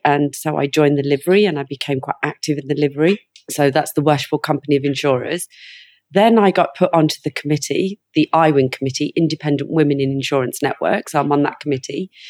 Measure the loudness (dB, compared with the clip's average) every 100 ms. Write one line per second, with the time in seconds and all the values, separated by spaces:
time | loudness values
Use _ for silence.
0 | 0 0 0 -4 -6 -2 -2 2 2 2
1 | 0 -2 2 2 2 0 -6 -8 -6 -4
2 | -4 -6 -6 -6 -6 -4 -4 -2 -2 2
3 | 0 0 _ _ -8 0 2 2 0 0
4 | 0 0 0 -4 -2 -4 0 0 0 -2
5 | 0 0 -2 -8 -10 -18 -20 -20 -20 _
6 | _ 2 4 6 4 4 0 0 2 4
7 | 2 0 -8 -6 -4 -2 -2 -2 -4 -6
8 | _ -2 2 4 4 4 2 -2 -6 -4
9 | -4 0 0 -2 -2 -2 0 0 2 0
10 | -2 -2 -2 -2 -2 -4 -4 -2 -2 -2
11 | -2 -2 0 0 0 -4 -6 -6 -6 -8
12 | -10 -14